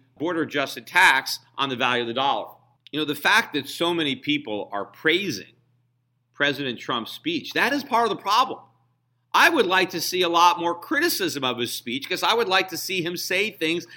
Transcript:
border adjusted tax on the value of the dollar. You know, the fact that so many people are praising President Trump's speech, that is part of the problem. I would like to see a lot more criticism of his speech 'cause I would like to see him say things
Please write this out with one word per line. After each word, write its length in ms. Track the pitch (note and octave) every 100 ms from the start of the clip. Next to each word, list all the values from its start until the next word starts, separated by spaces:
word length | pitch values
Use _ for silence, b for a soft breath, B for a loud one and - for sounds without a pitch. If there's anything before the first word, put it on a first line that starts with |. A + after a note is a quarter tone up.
| _ -
border 240 | D#3+ E3
adjusted 440 | C#3+ C#3 C3+ C3+ A#2
tax 520 | F3+ F3+ C3+ - - b -
on 140 | C3+
the 60 | B2
value 260 | B2+ B2
of 40 | A#2
the 60 |
dollar. 360 | A#2+ C3+ A2 F#2 - _ _ -
You 80 | C#3+
know, 60 | D3
the 80 |
fact 400 | C#3+ F3+ G#3 A3
that 120 | D3 C3
so 280 | - E3+
many 200 | E3+ D3+
people 540 | B2+ - D3 C3 G#2 -
are 120 | G2+
praising 680 | G2 - D#3+ F3 G3 G#2 - _ _ _ _ _ _ _ _
President 440 | - C#3+ C#3 C#3 A2
Trump's 340 | - B2 A2
speech, 420 | - D#3 E3 -
that 180 | D#3 G#3+
is 100 | C#4+
part 220 | - A#3
of 60 | A#3
the 120 | F#3+
problem. 360 | G3 A3 C4 - - _ _ _ _ _ _
I 160 | F3+ D#4
would 160 | E4
like 240 | F#3 F#3 F3+
to 120 | F3
see 180 | - F3+
a 80 | F3
lot 320 | E3+ F3 E3+
more 180 | E3+ E3+
criticism 640 | - C#4+ D4 - F3+ C#3
of 120 | B2+ A#2
his 160 | A#2+
speech 340 | - - B2+ -
'cause 160 | F3+
I 120 | F3
would 140 | A3+ G3
like 200 | F#3 F#3
to 80 | E3
see 240 | - F#3+
him 160 | E3 F3
say 340 | - F#3 G#3+
things 360 | F3 D#3+ E3+ -